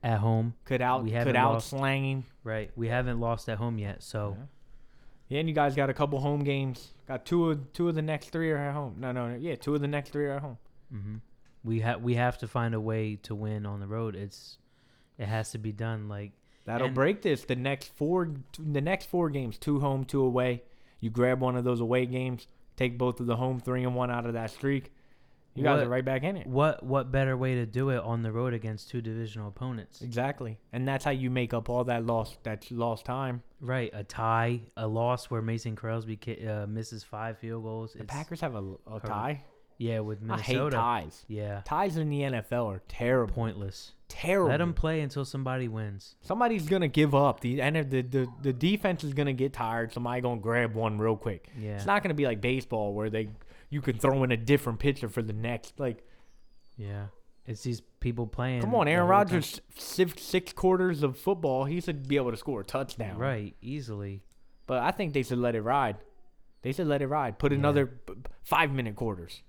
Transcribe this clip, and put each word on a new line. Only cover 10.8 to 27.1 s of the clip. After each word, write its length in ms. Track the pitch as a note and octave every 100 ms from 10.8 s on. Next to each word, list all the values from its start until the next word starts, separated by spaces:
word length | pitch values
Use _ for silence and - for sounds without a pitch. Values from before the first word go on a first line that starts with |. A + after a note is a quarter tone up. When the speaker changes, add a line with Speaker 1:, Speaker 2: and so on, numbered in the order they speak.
| -
Speaker 1:
Mm-hmm. 220 | A2+ G2+ G#2+ - - - - A2+
We 160 | A2+
ha-, 160 | A2+ G#2+
we 180 | A#2+ A#2+
have 220 | B2 -
to 80 | A#2
find 260 | B2 A#2
a 60 | A2+
way 360 | A2 A2 A2 G#2
to 120 | - G#2+
win 300 | G#2+ G#2+ G#2
on 140 | G2+
the 40 | G2+
road. 280 | A2 A2+ F#2+
It's, 420 | G2+ - - - _ _ _ _ _ -
it 80 | G2+
has 240 | A2 A2
to 60 | A2+
be 140 | G#2+
done. 340 | G#2 A2+ A2 G#2
Like 240 | G2+ G#2 - _ _ -
Speaker 2:
That'll 220 | A#2 C3
Speaker 1:
and 80 | C3
Speaker 2:
break 260 | C#3+ G3+
this. 220 | G3 C3+
The 120 | - B2
next 320 | C3 C#3 - -
four, 340 | D3 F3+ E3+ C#3+ - -
the 240 | D#3 C#3+
next 260 | D3 F#3+ -
four 220 | F3+ E3
games, 280 | C#3 B2+ G2+
two 200 | - C#3+
home, 240 | C#3+ C3+ C3
two 180 | C#3
away. 400 | C3 B2 B2+ B2 - - - _
You 80 | A2+
grab 320 | A2+ B2 B2+
one 160 | B2+ B2
of 60 | B2
those 160 | B2
away 240 | A#2 B2+ B2
games, 400 | B2+ B2+ B2 - - - -
take 220 | B2+ A#2+
both 220 | B2 A#2+
of 80 | A#2+
the 80 | A#2
home 240 | B2+ B2+
three 240 | C3 B2+
and 100 | B2+
one 160 | B2 B2
out 160 | A#2+ A#2
of 80 |
that 160 | A#2 A2+
streak. 420 | - C#3 C#3 - - - - - - _ -
You 80 |
guys 160 | C#3+ C#3+
Speaker 1:
What 80 | B2+
Speaker 2:
are 20 |
right 160 | B2+ C3
back 180 | C3
in 140 | D3+ G3
it. 100 | -
Speaker 1:
what, 360 | B2+ D3+ -
what 280 | B2+ C3+ B2+